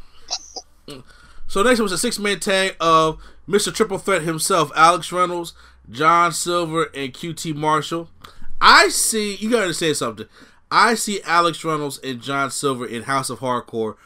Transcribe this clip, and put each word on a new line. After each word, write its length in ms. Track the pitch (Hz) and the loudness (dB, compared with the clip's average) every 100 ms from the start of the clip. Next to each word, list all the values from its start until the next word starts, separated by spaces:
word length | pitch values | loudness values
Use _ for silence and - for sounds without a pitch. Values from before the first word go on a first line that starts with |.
| - - - - - - - _ - 135 | -14 -20 -14 -14 -12 -18 -18 _ -20 -18
Mm. 80 | - - - - - | -20 -20 -20 -10 -4
So 160 | 196 | 2
next 180 | 220 240 | 4 4
was 120 | 208 | 2
a 60 | 180 | -2
six-man 420 | 240 208 202 190 | -2 -2 -4 -2
tag 360 | 208 190 190 185 | -2 0 0 0
of 380 | 165 160 160 156 - - - | 4 4 4 -2 -12 -18 -2
Mister 240 | 202 190 | 0 0
Triple 280 | - 202 190 | 0 -2 -2
Threat 240 | - 185 | -2 -2
himself, 480 | 160 160 - 185 143 | -2 -4 0 0 2
Alex 380 | 147 165 175 160 | 6 6 6 -2
Reynolds, 400 | 175 180 175 170 - - - - | -2 -2 -2 -10 -16 -20 -20 -16
John 420 | 113 156 170 170 | 0 2 4 2
Silver, 580 | 156 175 175 165 165 151 | -2 -2 -2 -2 -2 -4
and 180 | 139 135 | -6 -10
Q 180 | 127 170 | -10 -12
T 200 | 156 170 | -8 -8
Marshall. 560 | 147 156 156 143 170 170 - - - - - | -4 0 0 -2 -8 -8 -16 -20 -6 -2 4
I 280 | 190 277 370 | 8 8 6
see, 480 | - - 220 208 190 | 2 -2 -2 -4 -4
you 140 | 214 | 0
gotta 120 | 233 | 0
understand 320 | 190 156 165 143 | 0 0 -2 0
something. 300 | 127 110 107 - - _ _ | -4 -6 -14 -18 -20 _ _
I 240 | 160 214 | 2 4
see 260 | 226 - 196 | 2 -2 -6
Alex 400 | - 170 170 156 | 0 2 2 -2
Reynolds 340 | 170 151 147 131 | -4 -4 -4 -8
and 220 | 131 123 | -10 -10
John 300 | 113 139 135 | -6 -4 -2
Silver 360 | - 139 127 120 | -2 -2 -2 -6
in 160 | 117 | -8
House 260 | 107 139 127 | -4 -4 -4
of 80 | 120 | -6
Hardcore 560 | 131 123 - 117 110 - | -4 -4 -4 -6 -6 -8